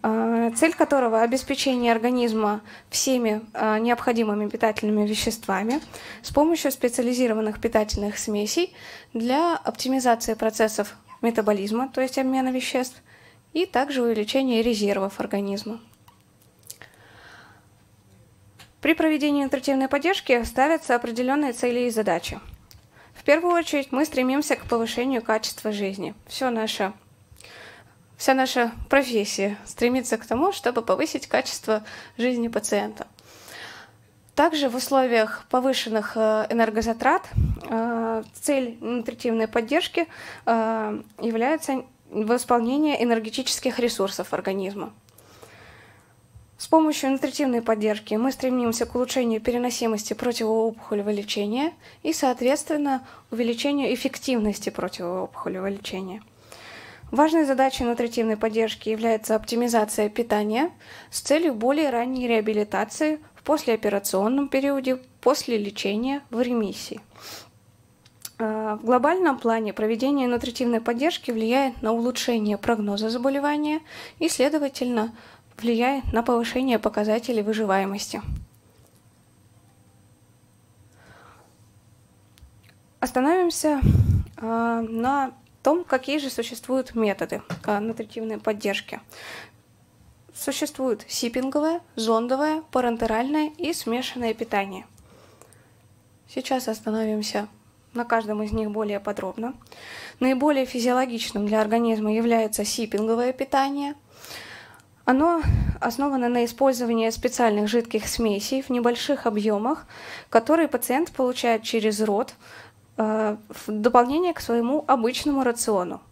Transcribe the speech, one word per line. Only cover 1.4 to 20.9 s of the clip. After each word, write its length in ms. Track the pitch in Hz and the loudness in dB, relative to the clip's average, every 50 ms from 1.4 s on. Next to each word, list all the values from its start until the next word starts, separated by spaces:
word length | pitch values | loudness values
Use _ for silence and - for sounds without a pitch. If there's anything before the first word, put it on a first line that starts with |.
| - - 277 254 - 269 254 247 240 233 | -2 -2 -4 0 0 0 2 2 4 4
организма 680 | 233 226 220 247 247 247 240 233 220 220 214 208 208 214 - - - - - _ | 2 4 2 0 2 2 0 0 0 2 2 0 0 -2 -6 -14 -20 -20 -16 _
всеми, 520 | - - - 269 262 247 240 220 208 214 220 - | -4 -2 0 2 2 2 2 2 0 -2 -4 -8
а, 260 | - 214 214 220 214 214 | -4 -2 0 2 2 2
необходимыми 680 | 226 240 240 233 - 254 233 226 226 214 208 208 214 208 | 4 2 2 2 2 0 2 2 2 2 0 0 -2 -4
питательными 580 | - 220 - 220 214 - - 214 214 208 208 | -2 0 0 0 0 0 0 2 2 2 2
веществами 760 | 208 214 214 - 233 226 - - - 190 190 202 226 262 311 - - - - - - - - | 2 0 0 -2 -2 -4 -4 -2 -2 -2 0 0 0 -2 -2 -4 -8 -16 -16 -16 -16 -16 -14
с 80 | - - | -14 0
помощью 400 | - 277 302 330 339 311 - 285 | 2 4 4 4 4 2 0 -2
специализированных 880 | 262 - - 240 240 - 240 240 247 247 254 233 214 220 220 208 208 - | -2 0 -2 0 0 0 0 0 2 2 2 2 2 0 0 -2 -4 -2
питательных 580 | - 233 226 220 214 214 - 208 202 208 208 - | -4 0 2 2 0 2 -2 -4 -4 -4 -4 -4
смесей 560 | - - 208 208 208 214 - 339 359 - - - - - - - - _ - | -4 -2 -2 -2 -2 0 0 -2 -2 -2 -4 -18 -20 -18 -18 -20 -20 _ -6
для 420 | 233 226 240 254 294 339 349 330 | -4 -2 0 2 2 2 2 0
оптимизации 760 | - - - 226 - - 254 262 269 247 247 233 226 - - 220 | 0 -2 -6 -6 -4 -2 0 0 2 4 4 2 2 2 -4 -2
процессов 600 | 220 220 220 214 - 226 214 - - 202 208 - - _ - - - | 0 0 -2 2 2 2 2 2 -2 -4 -4 -6 -20 _ -20 -10 -2
метаболизма, 640 | - 233 226 233 214 214 208 196 196 202 220 233 262 269 | 0 2 2 2 2 2 2 2 0 -2 -2 -2 -2 -2
то 140 | - 254 | -2 -2
есть 160 | 262 254 - 269 | -2 -2 0 -2
обмена 320 | 262 262 262 262 262 254 | 0 0 0 0 0 0
веществ, 520 | 254 254 254 - - 254 254 - - - _ _ - - - - - _ _ _ - | -2 -2 -4 -2 -2 -2 -2 -2 -8 -18 _ _ -20 -20 -20 -20 -20 _ _ _ -2
и 120 | 311 359 | -2 -2
также 360 | 359 - 240 269 285 277 262 | 0 0 0 0 0 0 0
увеличения 600 | 240 240 226 214 208 214 - 269 269 262 240 226 | 0 2 0 0 -2 0 0 0 2 2 2 2
резервов 580 | 226 240 226 208 208 202 202 196 190 196 - - | 2 2 2 2 2 0 0 0 -2 -4 -4 -6
организма. 600 | - 208 - 202 202 196 196 202 - 214 226 226 - - - _ _ - _ _ _ _ _ _ _ _ _ _ _ - - _ - - - _ - - - - - - - - - - - - _ _ _ _ _ _ _ _ _ _ _ _ - _ _ _ _ - _ - - - _ _ | -6 -4 -2 -2 -2 -2 -4 -4 -6 -8 -10 -10 -14 -20 -20 _ _ -20 _ _ _ _ _ _ _ _ _ _ _ -20 -18 _ -18 -20 -20 _ -20 -20 -20 -20 -20 -20 -20 -20 -20 -20 -20 -20 _ _ _ _ _ _ _ _ _ _ _ _ -20 _ _ _ _ -20 _ -20 -20 -20 _ _
При 140 | - 285 320 | 0 0 2
проведении 500 | - 320 320 311 285 285 294 285 285 277 | 4 2 2 2 2 2 2 2 2 0
нутритивной 440 | 262 285 269 262 285 277 269 254 233 | 0 -2 -2 0 0 0 2 2 0
поддержки 560 | 285 285 285 339 392 - - - 254 240 233 | 0 0 2 0 0 0 2 2 2 2 2
ставятся 500 | 226 - 262 262 302 330 311 - - | -2 0 2 2 2 2 0 2 0